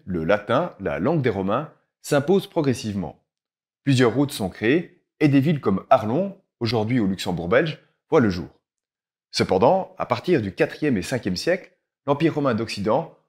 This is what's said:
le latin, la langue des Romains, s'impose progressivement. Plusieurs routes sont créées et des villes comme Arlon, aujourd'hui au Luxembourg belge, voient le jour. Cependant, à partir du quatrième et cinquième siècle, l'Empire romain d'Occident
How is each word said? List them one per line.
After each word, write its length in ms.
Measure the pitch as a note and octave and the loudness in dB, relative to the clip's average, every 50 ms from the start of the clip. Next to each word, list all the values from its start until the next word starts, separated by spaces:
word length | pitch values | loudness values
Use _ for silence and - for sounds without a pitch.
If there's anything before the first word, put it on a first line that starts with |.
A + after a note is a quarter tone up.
| - | -10
le 180 | G2 F2+ E2 D#2+ | -6 -6 -4 0
latin, 500 | E2+ G2+ G#2 - - A#2 C#3+ F3+ F3 - - | 2 0 0 2 0 0 0 0 -2 -8 -8
la 180 | G2 E2 C#2+ | -6 -6 -4
langue 240 | D2 F#2 C#3 E3+ D#3 | -2 -2 0 0 0
des 80 | B2 A#2+ | 0 0
Romains, 440 | F#2+ G2+ F#2+ G2 G#2+ C3 D#3 - _ _ _ _ _ _ | -2 -2 -2 -2 -2 -2 -4 -8 _ _ _ _ _ _
s'impose 460 | - - D3+ C#3 C3+ D#3 G3 F#3+ - | -6 -2 -2 0 2 2 2 2 2
progressivement. 760 | - - E3+ D3 C3+ A#2 - - G#2+ G2 G2 E2+ C2+ - _ _ _ _ _ _ _ _ _ _ _ _ _ - | -2 -4 -2 0 0 -2 -2 -4 -6 -6 -6 -6 -8 -12 _ _ _ _ _ _ _ _ _ _ _ _ _ 0
Plusieurs 300 | C#3 C3+ B2 B2+ A2+ G#2 | 2 4 4 4 4 4
routes 180 | C3+ D3 C#3 | 2 -2 -2
sont 160 | - - G#2 | -2 -6 -6
créées 560 | F2+ - - G#2 A2+ C#3+ F3 E3+ - _ _ _ _ _ - | -6 -6 -2 0 2 2 2 0 -4 _ _ _ _ _ 0
et 80 | D3+ | 2
des 140 | D3 C#3 C#3 | 4 4 4
villes 180 | C3 E3+ D3+ C3 | 4 2 0 0
comme 260 | - G#2+ F#2+ F#2 - - | 0 -2 -2 -2 2 2
Arlon, 480 | C3 A#2 G#2 G#2 A#2+ E3 G3 G3 F3+ _ _ _ _ - | 2 2 2 0 -2 -2 -2 -4 -8 _ _ _ _ -8
aujourd'hui 400 | A#2+ A2 B2 A2 G#2+ A2 C3 B2 | -4 -2 0 0 0 0 0 0
au 40 | G2+ | 0
Luxembourg 440 | F#2+ F#2+ - - G2 F2 E2 E2+ F2 | 0 -2 -4 -4 -4 -4 -4 0 2
belge, 340 | A2 C3+ E3+ D#3 C3+ - _ _ _ _ _ - | 2 2 2 0 -4 -10 _ _ _ _ _ 0
voient 120 | D#3 D#3+ | 2 4
le 80 | A#2 G2+ | 4 4
jour. 180 | F2 F2 C2+ - _ _ _ _ _ _ _ _ _ _ _ _ _ _ _ _ | 0 -2 -8 -10 _ _ _ _ _ _ _ _ _ _ _ _ _ _ _ _
Cependant, 600 | - - G#2 - F#2 F#2+ A2+ C#3+ F#3 F#3+ - - - | -4 -4 0 2 2 4 4 4 4 2 -2 -6 -8
à 80 | - F2+ | -8 -4
partir 360 | - A#2+ A#2 - F3+ F3 B2+ | -4 -4 -4 0 0 0 0
du 120 | G#2 G2 - | 0 -4 -2
quatrième 420 | - D#3 D3+ - - D3+ D3 B2 | -2 -4 -4 -2 -4 -2 -2 -2
et 60 | F#2 | -2
cinquième 340 | F2 - C3+ A#2+ - G2+ F#2 | -2 -4 -6 -4 -4 -4 -4
siècle, 380 | F2 - D#3+ F3+ F3+ - _ _ _ _ _ _ _ - | -2 -2 -2 -2 -4 -6 _ _ _ _ _ _ _ -4
l'Empire 300 | C#3 C#3+ C#3 E3 D#3 C#3 | -4 -2 0 0 0 0
romain 200 | D3+ C#3+ C3 A2+ | 0 -2 0 0
d'Occident 640 | G#2+ A2+ - - G2+ F#2 G#2+ A2+ D#3 E3 - - _ _ | -2 -4 -6 -6 -4 -2 0 0 0 -2 -6 -14 _ _